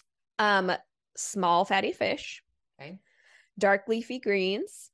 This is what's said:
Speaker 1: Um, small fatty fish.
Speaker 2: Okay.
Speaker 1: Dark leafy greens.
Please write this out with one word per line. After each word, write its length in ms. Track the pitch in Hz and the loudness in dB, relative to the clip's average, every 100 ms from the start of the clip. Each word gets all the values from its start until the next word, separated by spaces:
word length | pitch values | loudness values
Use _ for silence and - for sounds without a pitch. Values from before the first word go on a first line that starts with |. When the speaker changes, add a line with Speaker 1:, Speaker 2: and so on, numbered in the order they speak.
| - _ _ - | -20 _ _ -2
Speaker 1:
Um, 340 | 208 196 185 - - _ _ - | 2 2 2 -2 -8 _ _ -12
small 480 | - 196 175 175 196 | -8 0 4 4 4
fatty 260 | 196 208 | 0 0
fish. 500 | - 214 294 - - _ _ _ - | -2 -2 -2 -8 -16 _ _ _ -20
Speaker 2:
Okay. 200 | 143 190 _ _ _ _ _ 196 | -20 -20 _ _ _ _ _ 0
Speaker 1:
Dark 320 | 202 196 226 | 2 2 0
leafy 300 | 226 226 247 | -4 -4 -6
greens. 720 | 208 196 185 214 392 - - | -2 0 0 -2 -6 -12 -20